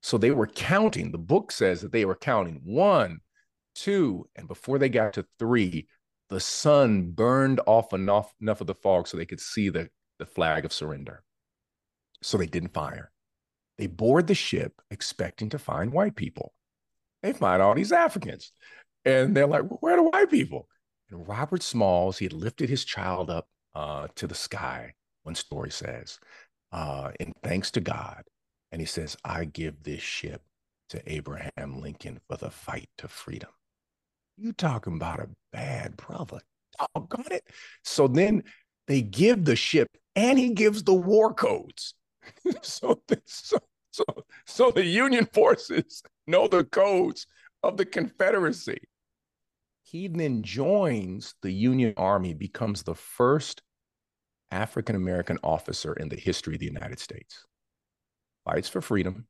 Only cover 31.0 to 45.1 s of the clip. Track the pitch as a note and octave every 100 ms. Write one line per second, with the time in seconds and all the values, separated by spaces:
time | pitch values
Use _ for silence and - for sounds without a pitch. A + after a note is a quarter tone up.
31 | - D#2 C#2+ D2 D2 - C#2 C2+ D2 D2
32 | - - _ - - - - - - -
33 | - - - - - _ _ _ _ _
34 | _ _ _ _ A3 G#3+ E3+ B2 - E2
35 | E2 D#2 D2 - _ - C#2 A#2+ - -
36 | - - - - _ _ _ - - -
37 | E3+ A#3+ B3+ F#4 - - - - - -
38 | C#3 B2+ G3 G#3+ - - _ _ - C#3
39 | A2 G2 G3 A#3+ D#3 A#2 - D#3+ A#2+ _
40 | _ - A#3 C4+ B3+ G#3 G#3+ G#3 F#3 F#3
41 | F3 G#3 A3 - - F#2 - - - -
42 | _ _ - - F4+ - - - - A#3+
43 | - - _ - - G#4+ _ _ _ -
44 | - - - - - - B3+ G3+ F3+ F#3+
45 | C4+